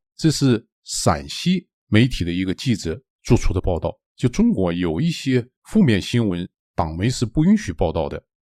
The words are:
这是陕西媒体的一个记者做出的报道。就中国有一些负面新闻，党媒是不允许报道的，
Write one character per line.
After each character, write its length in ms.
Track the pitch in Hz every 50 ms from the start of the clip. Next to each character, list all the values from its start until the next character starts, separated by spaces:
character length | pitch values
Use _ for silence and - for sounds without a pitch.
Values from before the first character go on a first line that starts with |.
| _ _ _
这 140 | - - 160
是 360 | 139 - 135 135 120 104 - _ _ _ _
陕 420 | - - - - - 85 73 71
西 400 | 71 - - - 170 185 - - _ _ _ _ -
媒 180 | 107 107 123
体 160 | 131 - - 85
的 80 | 85
一 140 | 87 92 92
个 80 | 92 92
记 240 | - - 135 113
者 260 | 85 - 82 78 - - _ _ _ -
做 120 | - 123
出 200 | - - - -
的 60 | 95
报 180 | - 98 87 78
道。 200 | - 85 - _ _ _ _
就 140 | - - 123
中 240 | - - 226 240 196
国 180 | 101 92 87
有 300 | 85 87 90 82 78 85
一 100 | 160 170
些 380 | 156 - - 131 127 123 117 - _ _ _
负 180 | - - 214 202
面 180 | 131 107 92
新 280 | 82 - - 120 117 101
闻， 180 | 87 87 90 - _ _ _ _ _
党 200 | - 87 80 80
媒 140 | 85 98 123
是 160 | 123 - 120
不 220 | 107 - 156 156
允 100 | 190 214
许 160 | 208 - - 76
报 180 | - 95 82
道 200 | 78 82 76 71
的， 120 | 73 - - _ _ _